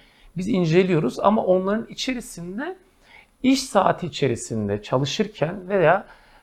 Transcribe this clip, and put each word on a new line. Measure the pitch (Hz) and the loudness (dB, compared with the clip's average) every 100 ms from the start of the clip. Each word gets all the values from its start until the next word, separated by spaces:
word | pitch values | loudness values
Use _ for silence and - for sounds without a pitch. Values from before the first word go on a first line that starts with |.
| _ _ - 170 | _ _ -14 -8
biz | 185 | -2
inceliyoruz. | 185 165 175 185 160 226 - | 0 4 4 4 2 0 0
Ama | 196 220 | 2 2
onların | 202 185 185 220 220 | 2 2 2 -2 -6
içerisinde | - - 247 - - 170 202 311 370 _ _ _ - _ _ | -8 -6 -6 -8 -12 -12 -8 -8 -10 _ _ _ -20 _ _
iş | 254 269 | 2 2
saati | - 202 190 160 175 | 2 2 2 0 -4
içerisinde | - 135 117 - 113 101 104 | -2 -2 -2 -4 -4 -2 -4
çalışırken | - 131 139 - 208 - 151 196 180 | -2 -2 0 -2 -4 -2 -4 -4 -4
veya | 202 156 190 - - _ - | 2 4 4 0 -16 _ -20